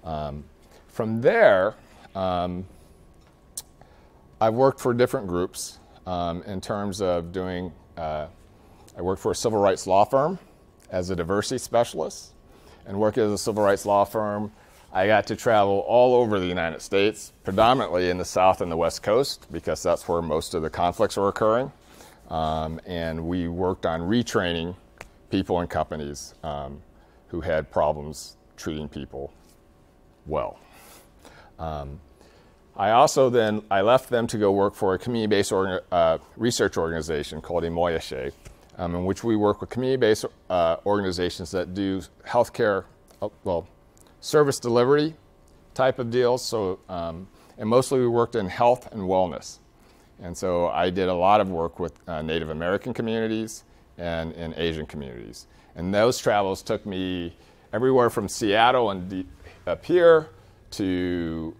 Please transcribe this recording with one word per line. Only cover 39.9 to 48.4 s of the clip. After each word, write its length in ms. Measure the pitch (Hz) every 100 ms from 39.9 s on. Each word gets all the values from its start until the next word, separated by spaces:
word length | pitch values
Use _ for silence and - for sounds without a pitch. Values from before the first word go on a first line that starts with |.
| 131 113 107 - _ _
uh, 280 | 90 82 82
organizations 640 | 98 104 98 90 90 - 90
that 220 | 95 87
do 280 | 92 98 95 - _
healthcare, 600 | - 120 117 - 110 98 - _ _ -
uh, 80 | 104 _
well, 240 | 98 85 90 _ _ _ - _
service 400 | - 156 143 131
delivery 540 | 123 117 123 147 151 160 _ _ _ - _
type 240 | - 131 127
of 100 | 117
deals. 340 | 123 120 123
So, 360 | - 117 95 95 -
um, 380 | 90 85 82 95 _ - -
and 120 | 110
mostly 300 | 123 127 135
we 80 | 123
worked 280 | 117 117
in 140 | 117